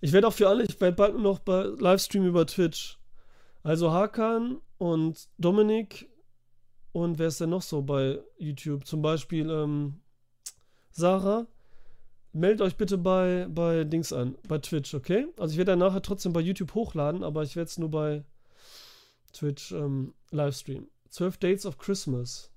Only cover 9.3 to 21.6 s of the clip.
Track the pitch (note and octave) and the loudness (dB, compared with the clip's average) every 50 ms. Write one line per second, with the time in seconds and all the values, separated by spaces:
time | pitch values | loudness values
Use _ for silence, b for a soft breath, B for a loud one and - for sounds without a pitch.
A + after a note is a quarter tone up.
9.3 | F3 D#3+ D3+ D#3 D#3+ D#3 D3+ D3 D3 D3 D3 C#3+ C#3 D#3+ _ _ _ _ _ _ | -4 -4 -2 -2 -2 -2 -2 0 0 -2 -2 -4 -6 -10 _ _ _ _ _ _
10.3 | _ _ _ - - _ _ _ _ _ _ _ - - E3 F3 F#3 F#3+ - G3 | _ _ _ -18 -18 _ _ _ _ _ _ _ -6 2 2 4 4 4 2 0
11.3 | G3+ A3+ A#3 - - - - - - - - - - - - - - - - - | 0 0 -2 -6 -12 -20 -20 -20 -18 -16 -16 -16 -16 -16 -18 -20 -20 -20 -20 -10
12.3 | - D#3+ E3 F#3+ G#3+ G#3+ G3+ F#3+ F3 - A3 F#3+ G3 F#3 F3 F#3 F#3 F#3 F#3 F3+ | -4 0 4 4 4 4 2 0 0 0 -2 0 0 0 2 2 2 4 4 2
13.3 | F3+ F3+ F3+ - D#3 D#3+ E3+ E3+ E3 E3 D#3+ D3+ D#3+ E3 E3 - C#3 B2+ B2 B2 | 2 0 -2 -4 -2 0 2 2 2 2 0 0 0 -2 -2 -2 -4 -2 -2 -4
14.3 | C3 - - - D3 D#3 - - - D#3 C#3+ - - D3 - - F3 G#3 C4+ D#4+ | -4 -8 -6 -4 -4 -4 -4 -2 -4 -4 -4 -4 -8 -8 -2 0 0 0 0 -2
15.3 | - - F#3 D#3 D3+ D#3+ F#3 F#3+ F#3+ F3 F3 G3 F#3 G3 F#3+ - G#3 F#3+ - F#3+ | -6 -6 -6 -4 0 0 2 4 4 4 4 4 2 0 -4 -4 -6 -4 -2 -2
16.3 | E3+ E3+ E3 F3 G3 - F#3+ D3 - G#3+ A#3 A3+ - D#3+ C#3+ D3 D#3 F3+ F#3+ D#3+ | 0 0 0 0 -2 -2 -4 -4 -2 -4 -4 -2 -2 -2 -2 -2 -2 -2 -4 -4
17.3 | D3 D#3 D#3 C#3+ - E3+ E3+ D#3+ - - E3 D#3 D#3 D#3 D3+ D3+ D3 D3 D3 - | -4 -4 -4 -4 -4 -6 -8 -6 -6 -6 -6 -4 -2 -2 -2 -2 -4 -4 -8 -12
18.3 | - B B B B B B B B B B B B B B B B B B _ | -20 B B B B B B B B B B B B B B B B B B _
19.3 | _ - - D3 C#3+ - - - F#3 E3+ D3 C#3+ C#3 C3+ B2+ - - _ _ _ | _ -6 -4 -4 -4 -4 -8 -10 -6 -4 -4 -2 -2 -4 -4 -6 -10 _ _ _
20.3 | - D3+ D3 C#3+ C#3 - - - C3+ - - - _ _ _ _ - - F3 F#3 | -2 -2 0 0 -2 -4 -8 -10 -10 -10 -12 -16 _ _ _ _ -6 -4 -4 -4
21.3 | F#3 - - F3 F#3+ G3 | -2 0 2 2 2 2